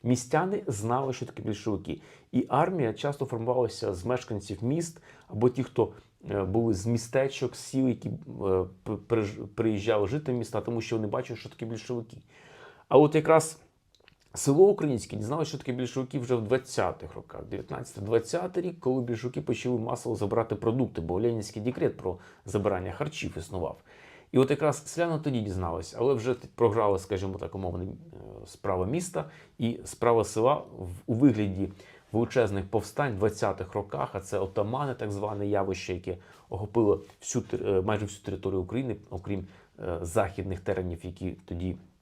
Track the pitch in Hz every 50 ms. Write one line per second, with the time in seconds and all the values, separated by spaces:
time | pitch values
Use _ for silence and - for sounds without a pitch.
0 | - 120 127 123 - - - 151 175 190 202 202 - - 120 98 107 113 120 131
1 | 135 135 123 - 120 110 - - - 110 104 - - 113 104 95 95 - 76 -
2 | - - - - - _ - - - - - 135 165 185 190 170 131 113 104 -
3 | - 143 143 - 135 120 127 113 113 120 123 127 123 107 - - 113 101 95 90
4 | 90 113 127 123 - - 117 101 101 - 104 87 110 120 143 170 170 170 - -
5 | - - - - - _ - 104 117 127 123 135 127 - - - 110 90 - -
6 | - _ _ _ - - 101 101 95 92 92 113 117 117 107 90 92 113 120 113
7 | - - - 135 131 135 - - 131 123 - - - - - 135 131 127 117 117
8 | - 101 - - - 127 117 113 - 95 95 92 92 92 - - _ - 107 101
9 | - - 117 113 104 101 104 117 - 101 - - 110 113 107 98 98 113 110 104
10 | 101 95 127 156 151 139 127 120 113 - - 110 101 - 120 117 113 - 120 113
11 | 110 101 98 123 127 - 120 - - 113 - - 117 113 113 110 - - 123 120
12 | 113 113 - - - _ - - - - - - - - - - - _ - 135
13 | 151 147 151 156 151 - 160 160 156 - - - - _ _ _ _ _ _ _
14 | _ - _ _ _ _ - - - 143 139 156 190 202 208 202 156 147 131 107
15 | - - - 107 107 113 139 165 156 151 - 131 - - 123 123 127 117 - 135
16 | 127 123 - 143 120 120 127 120 110 104 123 131 127 - - - 98 87 - -
17 | - - - - - - - - - - - 95 - - 127 123 123 - - 113
18 | 98 104 117 117 113 - - 170 180 180 180 180 170 180 165 - - 127 127 131
19 | 123 120 120 110 120 123 - 143 147 - 120 - - 123 123 117 110 117 127 123
20 | - 123 113 101 107 101 110 113 113 - 107 104 - 113 113 131 127 101 - -
21 | 82 80 87 92 113 120 120 110 101 - - 110 104 123 123 - 165 127 - -
22 | - 95 87 90 - - - _ _ - 98 104 98 101 98 90 92 92 90 -
23 | 147 151 - - 101 95 90 - 90 - 101 92 82 - - - _ - - -
24 | - - - - - _ - 127 135 131 151 143 160 151 147 - - - - 165
25 | 170 170 165 151 160 151 131 120 107 104 92 92 92 82 82 85 87 - - -
26 | 117 135 139 117 110 127 123 120 - - _ - 120 113 101 113 107 104 98 95
27 | 98 - 104 92 95 95 95 - - 92 - 95 95 90 90 90 90 98 - -
28 | - - - - 98 107 101 - - - - - - 101 95 90 92 98 135 175
29 | 175 - - 160 151 - - - - - _ - 120 117 117 - - - - -
30 | 117 120 117 117 104 107 - 110 113 131 147 151 - - - 113 95 87 90 95
31 | - - 120 113 143 139 110 107 107 98 95 95 98 92 - - - - - -
32 | _ _ - 110 120 113 - 131 113 98 98 98 92 95 - 110 98 - - -
33 | 147 135 110 92 214 233 214 - - 202 95 - - - - 104 101 101 - 143
34 | 131 120 - 98 92 - - 98 98 95 95 110 101 104 120 135 147 139 120 -
35 | 117 104 101 101 104 107 104 101 101 101 104 101 98 98 92 90 - - 90 90
36 | - 95 90 92 - - - - - _ - 90 104 104 - 117 113 104 101 -
37 | - - - _ - - - 123 - - - - - 101 98 92 92 104 107 101
38 | 107 98 - - - - 98 95 - 98 95 95 90 90 107 123 135 123 104 -
39 | - - 98 90 90 101 101 95 92 - - - - _ _ - - 90 85 85
40 | 87 85 82 110 101 92 95 - 92 98 92 90 - - 98 95 90 90 87 80
41 | - 92 87 - 95 90 - - - - 90 85 90 92 90 - - - _ _